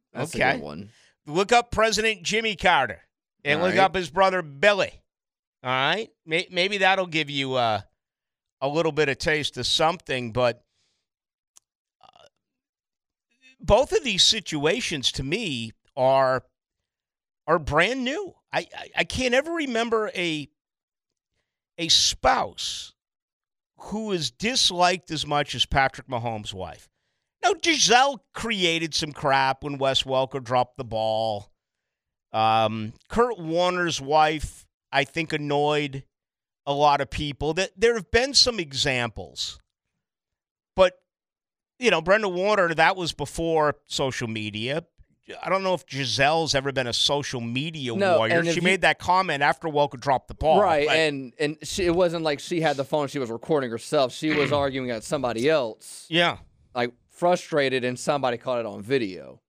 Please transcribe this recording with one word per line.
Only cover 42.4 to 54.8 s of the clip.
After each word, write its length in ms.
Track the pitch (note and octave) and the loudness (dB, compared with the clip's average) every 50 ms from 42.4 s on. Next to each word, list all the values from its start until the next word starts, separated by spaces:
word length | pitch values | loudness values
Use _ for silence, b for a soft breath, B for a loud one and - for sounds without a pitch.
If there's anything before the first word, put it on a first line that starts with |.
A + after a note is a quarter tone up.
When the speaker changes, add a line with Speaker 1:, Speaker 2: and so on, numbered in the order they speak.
| F#3 G#3 G#3+ G3 F3+ E3 E3 | 0 2 2 2 2 2 2
Speaker 2:
that 220 | D3+ D#3+ E3+ F#3+ | 4 4 4 2
was 160 | F#3 F3 D3+ - | 0 -4 -6 -6
before 640 | - D3+ - - - E3 E3 D#3+ D#3 D3+ D3 - - _ | -6 -8 -8 -6 -6 -2 0 2 2 2 2 0 -2 _
social 420 | - - - D3 C3 A#2 - B2 A2+ | -8 -6 -4 -2 -2 -4 -4 -6 -6
media. 560 | A2 A2 G#2+ G#2+ G2+ G#2+ A2 B2 C#3 E3 E3+ _ _ _ _ _ _ _ _ - F#3 - - | -6 -6 -6 -6 -6 -6 -4 -4 -4 -6 -8 _ _ _ _ _ _ _ _ -18 -16 -10 -6
I 60 | - | -2
don't 140 | F3+ F#3+ F#3+ | -2 -2 0
know 120 | F#3 F#3 | 0 -2
if 120 | D#3 - | -2 -4
Gisele's 680 | - - C#3 C#3 A#2+ G#2+ A2+ C3+ C#3+ D#3+ E3 E3 C#3+ B2+ | -8 -8 -6 -4 -2 0 2 2 4 4 2 0 0 0
ever 160 | C#3 C3+ C#3 B2+ | -2 -2 -2 -2
been 140 | C3+ B2+ | -2 -2
a 60 | A#2+ A2 | -2 0
social 480 | - - - D3 C#3+ C3 - - B2 | 0 0 0 0 0 -2 -4 -6 -6
media 540 | A#2 A#2 A#2 C3 C#3+ E3+ D#3+ D#3 C3+ A#2+ A#2 | -6 -4 -4 -4 -4 -6 -6 -8 -6 -4 -2
Speaker 1:
No, 240 | F#3+ G3+ F#3+ F3 D3+ | 0 2 4 4 4
Speaker 2:
warrior. 200 | A2+ A2 F3 E3+ | 4 4 2 2
Speaker 1:
and 100 | E3+ E3+ | 0 0
if 60 | E3 | 0
Speaker 2:
She 60 | F3 | 0
Speaker 1:
you 40 | E3+ | 2
Speaker 2:
made 180 | F3+ F#3+ F#3 E3 | 2 2 4 4
that 160 | E3 D3+ - | 2 2 2
comment 420 | - - F3+ F#3 F#3+ F3+ D3+ C#3 C#3+ | 2 2 2 2 2 2 0 0 2
after 260 | D3 E3+ - - E3 | 2 0 0 -2 -2
Welker 320 | D3 D3 C#3+ C#3 - B2+ | 0 0 0 0 -2 -4
dropped 280 | A2+ C#3+ C3+ B2 - - | -2 0 0 0 0 -6
the 60 | G#2+ | -8
ball. 260 | - D3 D3+ D#3 G3 | -2 2 4 4 6
Speaker 1:
Right, 260 | G#3 F#3 D#3+ D3 D3 | 6 4 4 2 2
Speaker 2:
But 100 | D3 C3+ | 2 2
Speaker 1:
and, 360 | B2+ D#3+ D#3 C#3+ C3+ C3+ A#2+ - - | 2 2 2 0 -4 -8 -10 -6 -2
and 180 | D#3 D3 D#3 - D#3 | -2 -2 -2 -4 -10
she, 200 | - - - F#3 | -8 -4 -2 0
it 100 | F3 E3 | 2 2
wasn't 280 | F3 F#3 F3 E3 E3+ D#3+ | 4 2 2 0 0 -2
like 140 | D#3 D3 C#3 | -2 -2 -4
she 220 | - - F3+ E3+ | -4 -4 -2 0
had 160 | D#3+ D#3 C#3+ | 0 0 0
the 80 | C3+ C3+ | -2 -4
phone, 240 | - - D3+ D3 C3+ | -2 -2 -2 -2 -2
she 100 | - C#3+ | -4 -6
was 120 | C3 A2 | -6 -6
recording 400 | A2+ A2+ - - E3 D3 C3 A#2+ | -6 -6 -4 0 0 0 0 -2
herself. 420 | A2+ A2+ - - D#3 D3+ C3+ B2 - | -6 -8 -6 -2 0 2 2 0 -2
She 180 | - - D#3 | -4 -4 -2
was 220 | D3+ D3 C#3+ B2+ D3 | 0 0 0 0 0
Speaker 2:
<clears throat> 0 | |
Speaker 1:
arguing 380 | C#3+ C#3+ C#3 C3 C3+ | 0 0 -2 -4 -4